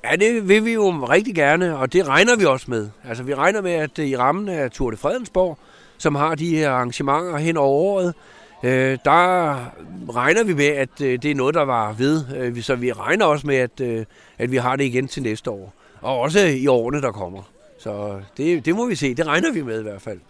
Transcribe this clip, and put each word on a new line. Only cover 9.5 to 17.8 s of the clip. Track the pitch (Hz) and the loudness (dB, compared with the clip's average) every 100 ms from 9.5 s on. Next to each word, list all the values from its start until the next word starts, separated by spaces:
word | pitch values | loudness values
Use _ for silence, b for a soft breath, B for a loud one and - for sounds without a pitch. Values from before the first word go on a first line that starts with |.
| 135 - - - - - | -4 -8 -16 -18 -16 -6
regner | 120 131 196 | -2 2 2
vi | 226 | 2
med, | 151 143 | 2 2
at, | 143 131 - | 2 -4 -2
øh, | 135 127 | -2 0
det | 147 | -2
er | |
noget, | 143 131 | 0 0
der | 160 | 2
varer | 139 120 107 | 2 0 -2
ved. | 104 135 160 131 139 | 0 0 0 -2 -6
Øh, | 123 120 | -6 -6
vi, | |
så | 110 | -4
vi | 123 123 | -2 -2
regner | 107 98 190 | -2 -2 2
også | 180 147 143 | 2 2 0
med, | 135 | 0
at, | 123 - | 0 -4
øh, | 127 113 107 b b b | -4 -4 -8 b b b
at | 120 | -2
vi | 127 | 0
har | 123 135 | 0 0
det | |
igen | 139 123 131 | 0 0 -4
til | - | -6
næste | 120 110 - | -6 -4 -8
år. | 104 98 _ b b | -10 -14 _ b b
Og | 117 131 | -4 -2
også | 135 185 | 2 4
i | 190 131 139 | 2 2 4
årene, | 123 117 147 | 2 2 -2
der | 135 | -4
kommer. | 107 90 95 95 _ - | -4 -10 -12 -18 _ -20
Så | - | -16